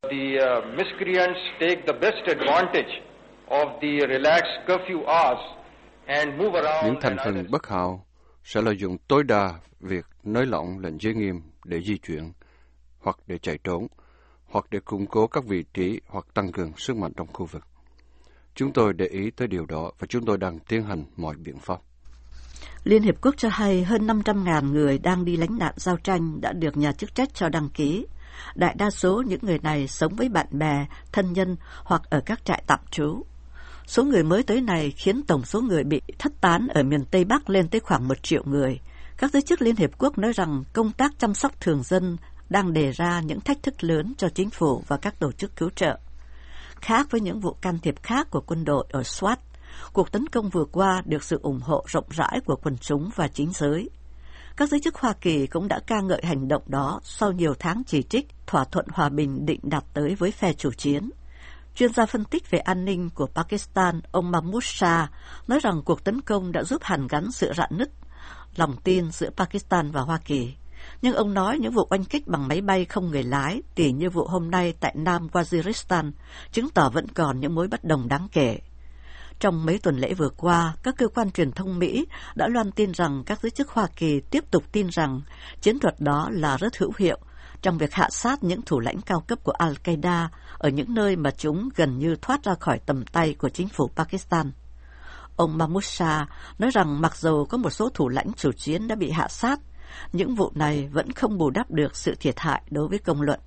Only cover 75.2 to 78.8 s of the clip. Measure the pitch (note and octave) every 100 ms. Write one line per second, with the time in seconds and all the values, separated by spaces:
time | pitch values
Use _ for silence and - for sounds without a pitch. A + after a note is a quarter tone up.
75.2 | D#3+ F3+ E3+ F3 E3 A3+ - F3+ D#3 -
76.2 | - - - - C4 - C#3+ A#2 - -
77.2 | D#3 C3 C#3 E3 F#3 - D#3+ D3+ A#2+ C#3
78.2 | F#3+ E3+ C3 A2 - -